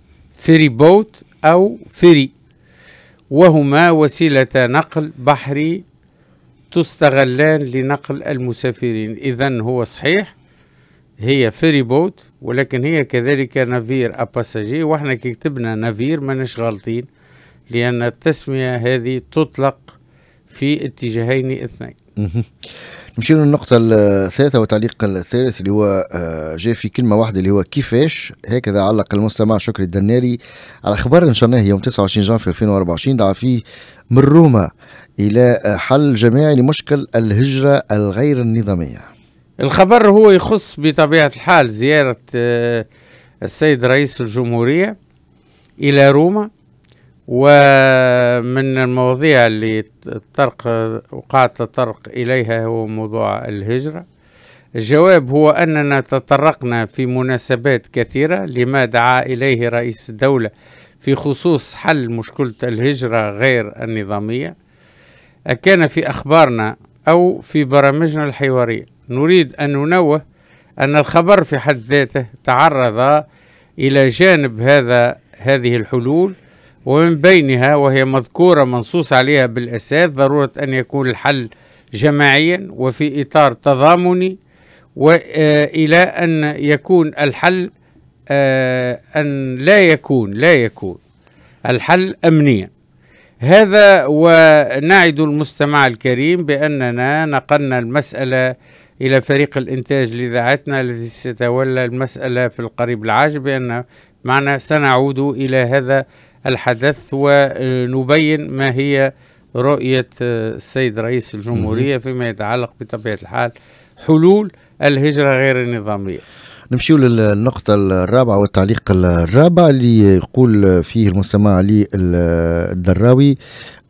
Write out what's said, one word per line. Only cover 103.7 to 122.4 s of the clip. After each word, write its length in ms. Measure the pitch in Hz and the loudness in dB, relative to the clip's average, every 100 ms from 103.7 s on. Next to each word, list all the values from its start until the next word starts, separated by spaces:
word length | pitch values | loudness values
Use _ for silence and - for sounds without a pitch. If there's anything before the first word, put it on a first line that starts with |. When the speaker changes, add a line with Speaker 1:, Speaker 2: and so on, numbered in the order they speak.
| 117 123 _ _ _ | -8 -10 _ _ _
Speaker 1:
معنا 340 | 127 135 139 139 | -2 -2 0 -4
سنعود 600 | - 151 143 127 139 131 | -2 -2 2 2 0 -2
إلى 380 | 139 123 135 131 | -4 -4 -2 -2
هذا 480 | 120 139 127 135 131 _ _ _ - | 0 0 0 -2 -2 _ _ _ -6
الحدث 640 | 123 - 120 135 147 - | -4 -2 -2 -2 -4 -8
ونبين 1400 | 135 143 143 139 - 131 127 123 131 127 151 151 151 151 | -4 2 2 2 -2 -4 -4 -4 -4 0 0 2 -2 -4
ما 220 | 135 135 | -4 -4
هي 400 | 127 139 139 135 - _ _ _ 120 | -2 -2 0 -2 -4 _ _ _ -4
رؤية، 520 | 131 147 127 131 123 _ | -2 -2 -2 -2 -4 _
آه، 340 | 120 117 110 113 | -6 -4 -6 -10
السيد 440 | - 135 127 107 | -10 -4 -4 -4
رئيس 360 | 113 123 117 107 | -4 -6 -6 -12
الجمهورية 560 | 107 120 107 110 135 | -6 -4 -4 -2 -2
Speaker 2:
مهم. 80 | 135 | -4
Speaker 1:
فيما 300 | 131 127 120 | -6 -8 -8
يتعلق 440 | 104 104 123 117 - | -8 -6 -6 -6 -10
بطبيعة 360 | 117 113 113 104 | -14 -10 -8 -10
الحال 300 | 87 123 120 - _ _ _ _ - | -8 -6 -6 -8 _ _ _ _ 0
حلول 440 | 156 170 202 208 - _ _ | 4 6 4 0 -10 _ _
الهجرة 520 | 143 139 147 143 143 131 | -4 -2 0 0 0 2
غير 260 | 135 127 | 0 -2
النظامية. 580 | 123 120 104 101 98 90 - - - - - | -4 -6 -6 -8 -8 -10 -14 -20 -20 -20 -6
Speaker 2:
نمشيو 260 | 127 - 156 | -4 2 4
للنقطة 800 | 131 117 107 101 120 120 - 104 | 4 2 2 0 -2 -4 -2 0
الرابعة 640 | 98 92 90 120 123 101 | 2 0 0 0 2 2
والتعليق 440 | 101 - 95 110 - | 0 0 0 -2 0
الرابع 800 | 95 90 85 85 113 165 175 170 | 2 2 2 2 4 4 6 4
اللي 460 | 135 120 113 101 92 | 4 4 4 6 4
يقول 680 | - - 127 107 98 90 | 2 0 2 4 4 2
فيه 260 | 82 117 104 | 0 0 0
المستمع 460 | 92 95 104 104 92 | 0 0 0 2 2
علي 260 | 98 107 | 2 2
ال-، 920 | 104 98 90 87 87 85 | 0 -2 0 0 0 0